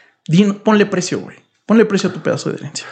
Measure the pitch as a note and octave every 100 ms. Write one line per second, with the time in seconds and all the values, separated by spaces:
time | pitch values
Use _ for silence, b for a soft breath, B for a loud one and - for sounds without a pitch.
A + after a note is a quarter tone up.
0 | b b - E3 G3+ G3+ A3 G#3+ G3+ F#3
1 | - B2+ - - _ _ - A3+ A3+ G3
2 | F#3 E3+ D#3+ F3 - - D3 - -